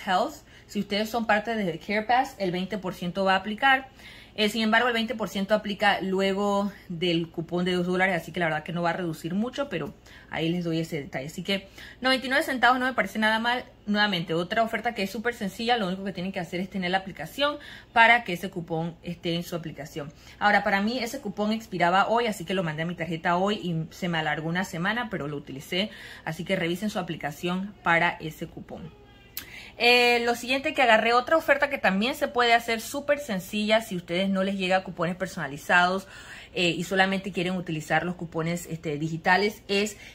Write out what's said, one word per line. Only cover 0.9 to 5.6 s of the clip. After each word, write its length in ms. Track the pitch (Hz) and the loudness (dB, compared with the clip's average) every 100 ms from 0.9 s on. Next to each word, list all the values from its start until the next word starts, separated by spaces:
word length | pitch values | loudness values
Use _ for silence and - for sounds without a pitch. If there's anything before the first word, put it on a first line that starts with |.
| 202 220 | -2 -2
son 160 | 240 220 | -2 2
parte 300 | 208 214 226 | 2 2 -2
de 200 | 190 165 | -2 -4
Care 220 | - 208 | -4 -2
Pass, 340 | 214 247 262 - | 2 2 2 -2
el 140 | 190 | -4
veinte 260 | 175 185 214 | -2 -4 -6
por 160 | 185 | -6
ciento 300 | 208 175 175 | -6 -6 -2
va 80 | 190 | 2
a 60 | 190 | 2
aplicar. 500 | 202 214 269 262 262 - - - - - | 0 0 4 4 2 -18 -20 -20 -12 -2
Eh, 120 | 208 | 0
sin 140 | 226 | 2
embargo, 260 | 220 226 247 | 4 4 4
el 60 | |
veinte 200 | 233 226 | 2 -2
por 140 | 233 202 | -2 -4
ciento 260 | 202 196 | -2 2
aplica 460 | 214 | 2